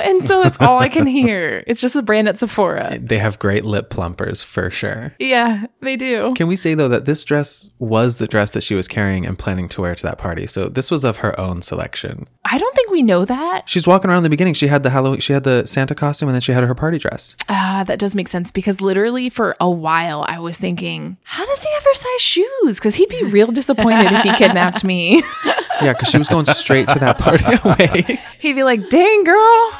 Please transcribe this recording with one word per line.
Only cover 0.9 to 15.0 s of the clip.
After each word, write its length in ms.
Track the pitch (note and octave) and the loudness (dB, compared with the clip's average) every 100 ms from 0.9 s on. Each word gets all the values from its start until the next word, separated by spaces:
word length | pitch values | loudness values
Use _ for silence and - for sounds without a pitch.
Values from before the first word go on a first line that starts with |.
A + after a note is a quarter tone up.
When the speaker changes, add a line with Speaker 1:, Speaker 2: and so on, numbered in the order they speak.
| D#4+ C#4+ | 2 2
Speaker 2:
<laughs> 120 | C4+ | 2
Speaker 1:
hear. 460 | A#3+ G3 D#3+ F#2+ - | 2 0 -4 -6 -4
It's 140 | A#3 | -4
just 160 | B3 D4 | -2 -2
a 60 | |
brand 260 | G#3+ G#3+ G#3+ | 0 2 2
at 100 | F#3+ | 0
Sephora. 640 | A3+ - F3+ - - - | -4 0 0 0 -4 -8
Speaker 2:
They 180 | A#2+ A2 | -2 0
have 220 | G#2+ G2+ | 0 -2
great 240 | G2+ G#2 | 0 0
lip 260 | G#2+ G2+ - | 0 -4 -4
plumpers, 500 | - E2+ F2 - - | -6 -6 -4 -6 -6
for 300 | - - F#2+ | -6 -6 -4
sure. 420 | - G#2 G2+ B2 - | -4 -6 -6 -10 -6
Speaker 1:
Yeah, 480 | C4 B3 A#3 G#3 A3+ _ | 0 2 2 -2 -6 _
they 160 | C4 C4 | -6 -4
do. 360 | C4 A3+ G#3+ B3+ | -2 -2 -2 0
Speaker 2:
Can 100 | E3+ | 0
we 80 | |
say, 200 | F#3 E3 | 0 0
though, 120 | D#3 C3+ | 0 2
that 180 | B2 | 0
this 200 | C3+ D3+ | 0 -4
dress 440 | - D3 C#3+ - - - | 0 -2 -2 -8 -14 -8
was 380 | A#2 A2 B2 A#2+ | -2 2 0 0
the 100 | A2 | -2
dress 220 | G#2+ G#2 | 0 0
that 100 | G2+ | -2
she 140 | - G2 | -2 -2
was 100 | - | -2
carrying 400 | - G2 F#2+ E2+ | -2 -2 -2 -4
and 100 | F#2 | -6
planning 320 | - F#2 F2 | -6 -6 -6
to 100 | - | -6
wear 160 | F2+ F2 | -6 -4
to 60 | |
that 140 | F2 - | -8 -6
party? 280 | F#2+ E3 - | -8 -6 -8
So 220 | - F#2+ | -6 -6
this 200 | C3 C3 | -4 -4
was 140 | D#3+ | -2
of 140 | B2+ G#2+ | -2 -2
her 220 | G#2+ - | -4 -4
own 220 | F#2 F2 | -6 -6
selection. 680 | - - - - - - - _ | -8 -8 -8 -10 -10 -12 -16 _
Speaker 1:
I 140 | - C4+ | -4 -2
don't 180 | A4+ C#5 | 0 0
think 140 | A4+ | 0
we 120 | F4 | 2
know 220 | A#3 F3+ | 2 2
that. 440 | G3+ B3+ E4 F#4 - | 0 -2 -4 -6 -4
Speaker 2:
She's 200 | F3+ E3+ | -2 4
walking 200 | F#3+ F#3+ | 4 4
around 100 | F3+ | 2
in 40 | |
the 80 | E3 | 2
beginning. 240 | D3+ F3+ | 2 0
She 140 | D3 C#3+ | 2 2
had 160 | C#3+ | 2
the 60 | C3+ | 2
Halloween, 280 | C3+ | 0